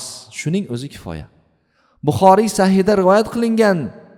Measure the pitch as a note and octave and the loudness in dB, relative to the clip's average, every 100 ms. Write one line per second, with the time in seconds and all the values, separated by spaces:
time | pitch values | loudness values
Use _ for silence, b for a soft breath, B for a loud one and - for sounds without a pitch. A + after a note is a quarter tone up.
0 | - - - - D3 F#3 B2 A#2+ C#3 - | -12 -16 -16 -10 -4 -4 -4 -8 -10 -14
1 | F#2 D#2+ D2 _ _ _ _ _ _ _ | -12 -12 -12 _ _ _ _ _ _ _
2 | C#3+ - F#3+ F#3+ A3 - F#3+ F#3+ F#3+ G#3 | -6 2 4 4 2 0 2 2 2 2
3 | F#3 G3+ A3 A#3 A#3 A3+ G#3+ F3+ B2+ - | 4 2 0 -2 0 2 2 2 -4 -12
4 | - | -20